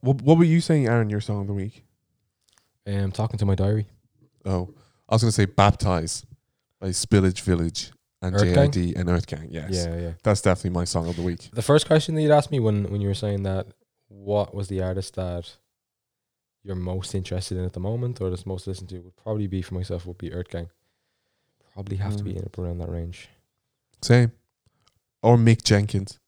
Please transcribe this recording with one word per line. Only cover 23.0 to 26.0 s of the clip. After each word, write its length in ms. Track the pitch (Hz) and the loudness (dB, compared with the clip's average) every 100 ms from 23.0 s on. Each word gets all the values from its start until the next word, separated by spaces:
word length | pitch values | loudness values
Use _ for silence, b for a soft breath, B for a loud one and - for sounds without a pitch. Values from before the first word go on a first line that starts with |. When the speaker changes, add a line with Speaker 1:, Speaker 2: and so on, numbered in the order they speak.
| 85 87 - _ _ _ _ _ _ _ | -8 -12 -20 _ _ _ _ _ _ _
Speaker 1:
Same. 300 | - 120 117 - _ _ _ _ _ _ _ _ | 4 6 6 0 _ _ _ _ _ _ _ _
Or 140 | 110 120 | 6 8
Mick 280 | 113 113 | 8 6
Jenkins. 560 | - 104 104 101 | 4 2 2 -2